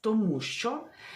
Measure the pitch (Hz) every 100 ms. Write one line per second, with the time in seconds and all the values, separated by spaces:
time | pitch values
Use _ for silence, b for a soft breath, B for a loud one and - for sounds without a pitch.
0 | 220 220 190 135 131 - 233 302 - B
1 | B